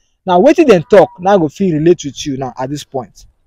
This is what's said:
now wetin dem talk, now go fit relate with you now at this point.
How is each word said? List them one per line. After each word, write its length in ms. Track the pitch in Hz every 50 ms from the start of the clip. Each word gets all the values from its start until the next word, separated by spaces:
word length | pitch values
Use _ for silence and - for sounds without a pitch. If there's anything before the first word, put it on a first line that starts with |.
| _ _ _ _ -
now 160 | 185 175 180
wetin 260 | 208 294 330 - 320
dem 160 | 254 202 170 - -
talk, 160 | 208 190 151 - - -
now 160 | 175 190 208
go 100 | 190 160
fit 240 | 143 - - 196 185 156
relate 300 | 147 156 170 175 - -
with 220 | 139 - - -
you 100 | 151 131
now 160 | 127 131 123 - -
at 100 | 131 135
this 140 | 147 139 -
point. 420 | _ - 131 117 - _ _ - _ _ _ _